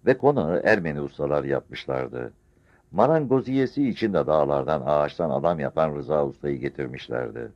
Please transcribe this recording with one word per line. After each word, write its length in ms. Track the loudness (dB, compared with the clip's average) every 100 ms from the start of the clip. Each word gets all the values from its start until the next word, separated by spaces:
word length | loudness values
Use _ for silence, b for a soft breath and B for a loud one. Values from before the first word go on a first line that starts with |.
| 2
ve 120 | 4
konağı 440 | 4 2 2 2
Ermeni 380 | 4 2 2 -4
ustalar 420 | -6 -4 -2 0
yapmışlardı. 880 | 0 -4 -4 -14 -6 -4 -4 -8 -10 _ b b b b b
Marangoziyesi 960 | 2 4 4 2 0 2 0 0 0 0
için 240 | 0 0
de 140 | 2 2
dağlardan, 560 | 2 4 0 0 -2 2
ağaçtan 440 | 2 0 -2 -2
adam 300 | 0 0 0
yapan 360 | -2 0 0 -2
Rıza 300 | -2 0 0
Usta'yı 320 | -4 -6 -4
getirmişlerdi. 880 | -6 -6 -8 -8 -8 -6 -6 -10 -14